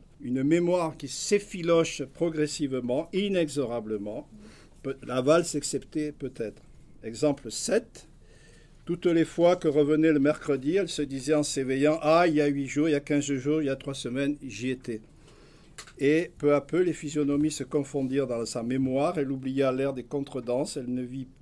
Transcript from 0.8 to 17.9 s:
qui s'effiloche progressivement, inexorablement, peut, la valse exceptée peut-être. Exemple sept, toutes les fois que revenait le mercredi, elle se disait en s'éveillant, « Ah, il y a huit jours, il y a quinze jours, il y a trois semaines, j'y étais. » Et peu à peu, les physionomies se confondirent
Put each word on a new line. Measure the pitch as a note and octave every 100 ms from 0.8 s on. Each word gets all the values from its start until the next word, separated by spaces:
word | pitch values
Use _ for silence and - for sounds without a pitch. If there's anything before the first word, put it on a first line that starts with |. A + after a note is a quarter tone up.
| D#3+ -
qui | C3+
s'effiloche | - - G3+ G3+ F#3 E3+ E3+ D#3+ -
progressivement, | C3+ - E3+ D#3 D3+ - C#3+ B2+ B2 C3 E3
inexorablement, | F#3+ G3+ F3+ D#3 C3+ A#2 A#2 G#2+ G#2+ G#2 A2+ - G#2+ G#2 - - -
peut, | C3+ C3 -
la | B2+
valse | C3 E3 E3+
exceptée | D3 - C#3 - D#3 D3+
peut-être. | - C3 - G#2+ - - - - -
Exemple | A2+ A2+ D3+ C#3 A2
sept, | - - F#3 - - - - - - - - - -
toutes | - F3 F3
les | E3 D#3+
fois | - E3+ F3+
que | D#3+
revenait | C#3+ C#3+ D#3 D#3+
le | D3
mercredi, | C#3+ D3+ - C3+ C#3 F#3+
elle | F#3
se | -
disait | C#3 C3+ B2+ D3+
en |
s'éveillant, « | D3 C#3 C3 C3+ D3 D#3+
Ah, | D3+ E3 F3
il |
y | D3
a | D3
huit | C#3 C3+
jours, | C#3+ D#3+
il |
y | C#3+
a |
quinze | C#3+ D3 C#3+
jours, | C#3 C#3 D#3
il | C#3
y |
a | C3+
trois | C#3
semaines, | C3+ A#2+ B2+ C#3 C#3+
j'y | C3 G#2 B2+
étais. » | B2+ B2 A2 - - - - - - - - - -
Et | C#3 D#3 F3 -
peu | D3 C#3+
à |
peu, | C#3+ E3+
les | F3+
physionomies | - D3+ D3+ C#3+ C#3+ D3+
se | D3
confondirent | C3 D3+ C3+